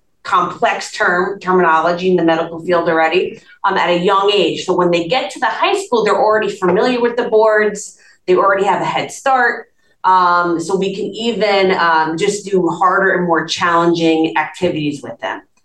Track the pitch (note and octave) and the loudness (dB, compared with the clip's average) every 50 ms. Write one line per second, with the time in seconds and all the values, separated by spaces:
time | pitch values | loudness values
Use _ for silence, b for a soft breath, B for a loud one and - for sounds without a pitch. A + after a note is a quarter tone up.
0 | _ _ _ _ _ - G3+ F#3 - - - - A#3 A3 - - - - - - | _ _ _ _ _ -2 0 0 0 0 -4 -2 -2 -2 -2 -2 -8 -10 -6 -2
1 | G#3+ F#3 F3+ F3 F#3 F#3+ G3 G3 - F3+ F#3 F#3 F3 E3 D#3+ D#3+ D#3+ F3 F3 F3 | -2 0 0 0 -2 -2 -4 -8 -4 0 0 2 4 4 2 2 2 0 -2 0
2 | F#3 F#3 F3+ F3 E3 E3 E3 D#3+ E3 E3 E3+ E3 E3 F3 F3 E3+ E3 E3+ E3 D#3+ | 0 0 2 2 2 2 2 0 -2 -4 -6 -10 -2 0 0 0 2 0 0 2
3 | D#3+ E3 E3 F#3 - - B B B B B B - G3 F#3 E3+ E3+ E3+ F3 E3+ | 2 2 2 0 -2 -2 B B B B B B -4 -2 0 0 0 0 0 0
4 | F3 G3 G3 F#3+ G3 G3+ G#3 F#3+ E3+ D#3 - - - - F3 D#3+ F3 F3 F3 E3+ | 2 2 2 2 2 2 2 2 0 0 -2 -4 -4 -2 0 0 2 2 0 0
5 | E3 E3+ B3+ B3+ D4 - - C#4+ - - - - E4 F#4 G4+ - - - B3+ A3 | 0 0 -2 -2 -2 -4 -6 -4 -4 -4 -2 -2 -2 0 0 -2 -2 -2 -2 0
6 | G#3 G#3 G3 - G#3 G#3+ G#3+ G#3+ - - - - F#3 F3 F3 G#3 A#3+ B3+ B3+ A#3+ | 2 2 2 2 2 2 2 2 0 -2 -6 -2 0 0 2 2 2 0 0 0
7 | A#3 A#3 - B3 A#3 - A3 G#3+ A3 A3 G#3+ G#3 G#3 G#3 F#3+ F#3+ - - b b | 0 -2 0 -2 -2 0 2 4 4 4 4 2 2 0 -2 -4 -12 -16 b b
8 | b b b b _ - F3+ F3+ G3 G3 G3 G3 G3 G3+ F3+ D3 - E3 - D3+ | b b b b _ 2 2 4 4 2 2 2 2 0 0 0 -2 -2 -4 -4
9 | - - - - - C4+ C4 B3+ A#3 A#3+ - - - - _ _ _ _ _ _ | -6 -6 -10 -6 -2 0 2 2 2 0 -2 -4 -10 -16 _ _ _ _ _ _
10 | - F#3+ F#3+ F#3 F3+ F3 F3 F3 F3 F3 E3+ D#3+ E3+ - G3 F#3 F#3+ F#3+ F#3+ G#3+ | 0 2 4 4 4 4 2 2 2 0 -2 -2 -2 -2 -2 -2 -2 -2 -4 -4
11 | - - - G#3+ A3+ A#3 G#3+ F#3+ G#3+ G3+ G3 G3 F#3+ F#3+ F#3 - E3+ E3+ E3 D#3+ | -6 -8 -6 -4 -4 -4 -2 0 0 2 2 2 2 2 2 2 2 2 2 2
12 | D#3 D#3 D#3+ E3 G3+ G3 G3 - - F#3+ G3 F#3 E3+ E3 E3 F3+ G3 F3+ F#3 F#3+ | 2 0 -2 -2 -2 -2 -2 -2 -4 -2 0 0 0 0 0 2 2 2 2 2
13 | F#3+ F#3+ - F#3 F3+ E3+ E3 D#3+ D#3 E3 - - F#3 F3 E3+ E3+ E3+ E3+ E3+ E3 | 2 0 0 0 0 0 0 0 0 -4 -4 -2 -2 0 2 2 2 2 2 2
14 | E3+ D#3+ D#3+ D#3+ D#3+ D#3 - D#3 D3+ - - - F3+ F3 D3+ D#3 D3+ D3 C#3 - | 2 2 2 2 0 0 -2 -4 -4 -4 -6 -4 -4 -2 -2 -2 -4 -4 -6 -6
15 | - - - - - G2 - - - _ _ _ _ | -10 -14 -14 -10 -10 -10 -10 -10 -12 _ _ _ _